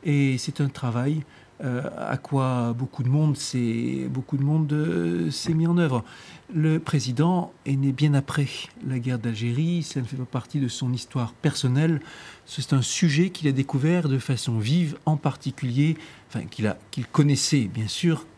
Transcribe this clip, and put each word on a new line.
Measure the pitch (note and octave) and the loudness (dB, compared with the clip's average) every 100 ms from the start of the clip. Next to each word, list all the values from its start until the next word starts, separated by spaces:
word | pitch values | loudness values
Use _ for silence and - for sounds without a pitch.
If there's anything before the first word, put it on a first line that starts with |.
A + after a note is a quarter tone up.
Et | - C#3+ C#3 B2+ | 2 2 4 2
c'est | - - | -4 -2
un | C#3+ | -2
travail, | - B2 A#2 B2+ D#3 C#3+ - - - | -2 -2 0 0 -2 -4 -16 -20 -10
euh, | C3+ B2 C3 - | -4 -4 -4 -6
à | - C#3+ | -4 -4
quoi | - C#3 C3 B2 A#2 | -2 0 2 0 0
beaucoup | A#2 B2+ - | -2 -6 -4
de | B2 | 0
monde | C#3+ D#3 C#3 | 4 2 0
s'est, | - B2+ A#2+ A#2 A#2+ C3 C3 | -2 -2 0 0 -2 -2 -4
beaucoup | C3 C3 C#3+ | -6 -4 0
de | |
monde, | C#3 D#3 D3+ | 2 2 2
euh, | D3+ D#3 B2 E3+ E2+ D#3+ | 0 0 0 0 0 -2
s'est | C#3+ - | -2 -2
mis | D#3+ E3 | 2 2
en | E3+ | 4
œuvre. | E3 B2+ - - - - - | 4 2 -2 -14 -20 -20 -8
Le | F3+ D#3 D#3 | 0 2 2
président | D#3+ D3+ A#2+ B2 D#3+ F3+ F3 - - | 0 -2 0 2 2 2 -2 -8 -2
est | C3+ | 0
né | C#3 | 0
bien | C3 D3+ | 2 4
après | C#3 C#3 - C#3 - - - - | 2 2 -2 -2 -4 -14 -10 -6
la | C3 | -4
guerre | A#2+ B2 | -2 -2
d'Algérie. | A#2 A2 A#2+ A#2+ D#3+ F3 | -2 -2 -2 0 0 0
Ça | D3+ - | -2 -4
ne | A#2+ | -6
fait | C3 | -6
pas | B2+ | -6
partie | C3 - D3+ | -6 -4 -2
de | C3 | -2
son | - B2+ | -2 -2
histoire | B2 - C3+ A#2 | -2 -4 -4 -4
personnelle. | - D#3 - C3 B2+ D#3+ D#3+ - - - - - | 0 -2 0 0 2 2 2 -2 -18 -18 -20 -14
C'est | - - | -10 0
un | C#3 | 2
sujet | B2 - E3+ C#3+ F#3 | 2 2 2 4 0
qu'il | F#3 D3+ | 2 0
a | |
découvert | C3+ C3+ C#3 D3 F3+ D#3 | 0 0 2 2 2 2
de | C3+ | 0
façon | - B2+ - A2+ | 0 -2 0 0
vive, | G#2+ D#3+ E3 D#3 - | 2 2 2 -2 0
en | D#3 | 0
particulier, | D3+ - - - B2+ A#2+ D3+ D#3+ - - - | 0 -2 -6 -4 -2 2 2 2 -6 -20 -10
enfin, | A#2 - | -8 -8
qu'il | - G#2+ | -2 -2
a, | - - | -2 -8
qu'il | - A#2+ | -8 -4
connaissait, | - D3 C#3 - D3+ G#2+ | 2 4 4 2 2 0
bien | A2 A2 | -2 -4
sûr | - E3+ D#3+ - | 0 0 0 -4